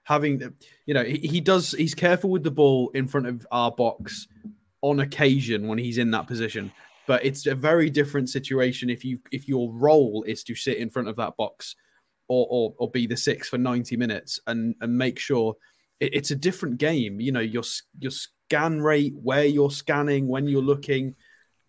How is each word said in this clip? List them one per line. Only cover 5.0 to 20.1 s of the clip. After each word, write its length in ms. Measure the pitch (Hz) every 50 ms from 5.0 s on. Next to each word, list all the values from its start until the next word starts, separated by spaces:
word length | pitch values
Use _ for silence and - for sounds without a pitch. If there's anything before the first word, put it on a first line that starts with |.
occasion 680 | 139 139 - - 151 139 135 139 123 113 113 104 104
when 100 | 110 110
he's 200 | 117 123 120 113
in 140 | 123 120 113
that 160 | 110 110 -
position. 440 | - 120 113 113 104 - 110 98 98 - - - - _ _ _
But 160 | - 127 - 127
it's 220 | 143 139 - -
a 100 | 143 135
very 340 | 131 135 156 165 170 156 147
different 400 | 139 151 143 143 147 139 127 127
situation 600 | - 135 - - 131 131 127 127 127 - 123 123
if 160 | 120 117 -
you, 140 | 131 127 120 - -
if 160 | - 135 139
your 240 | 139 135 123 120 117
role 520 | 113 117 135 151 156 151 131 110 104 110 -
is 200 | 107 107 - -
to 100 | - 113
sit 220 | - - 135 117
in 120 | 110 117 110
front 180 | - 127 117
of 80 | 107 110
that 200 | 120 113 80 -
box 380 | - 107 - - - - - - - _ _ _ _ _ _ _ _ _
or, 200 | - 127 127 120 -
or, 240 | 123 123 113 110 - -
or 100 | 120 113
be 160 | - 127 117
the 100 | 104 113
six 320 | - - 147 - - -
for 120 | - 131 123
ninety 360 | 127 127 123 123 113 - 123
minutes 440 | 117 123 113 107 - - - - - -
and, 260 | 113 117 117 113 117 113 -
and 160 | 117 117 120
make 220 | 123 131 123 120 -
sure 360 | - - 139 120 113 110 107 - _ _ _ _ _ _ _ -
it, 160 | 147 - 151
it's 160 | 139 143 -
a 40 | 147
different 440 | 139 147 185 185 - 185 143 120 123
game. 400 | 143 156 165 143 113 101 98 104
You 100 | 117 139
know, 80 | 131 120
your 220 | 110 110 110 120
s-, 220 | 113 - - - - _ _ -
your 100 | 131 131
scan 720 | 131 - - - _ _ _ - 160 147 156 165 160 151
rate, 320 | 147 156 151 147 147 143 143 143
where 240 | 113 123 135 143 147
you're 240 | 143 147 143 143 143
scanning, 580 | 143 - - - 147 147 147 147